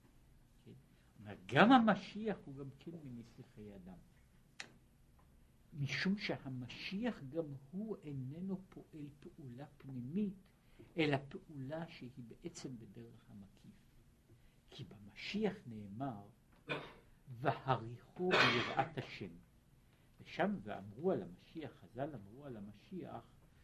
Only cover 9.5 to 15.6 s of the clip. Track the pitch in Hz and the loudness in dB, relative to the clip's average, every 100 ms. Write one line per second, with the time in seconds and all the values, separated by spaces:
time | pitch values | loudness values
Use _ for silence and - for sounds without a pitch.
9.5 | 120 139 - 135 131 123 175 208 - - | -10 -12 -12 -10 -8 -2 0 0 -2 -14
10.5 | - - - - - 151 139 - - - | -20 -20 -20 -6 2 4 4 0 -10 -10
11.5 | 147 131 156 165 - 123 123 117 - - | -8 -6 -4 -6 -8 -12 -12 -14 -12 -10
12.5 | - - 120 110 120 117 117 - 110 98 | -8 -8 -8 -12 -14 -16 -16 -18 -16 -18
13.5 | - 120 - - - - - - - - | -18 -20 -20 -20 -20 -20 -20 -20 -20 -20
14.5 | - - - 127 104 101 - - 202 214 | -20 -20 -14 -14 -14 -18 -10 -4 2 2
15.5 | 196 | 2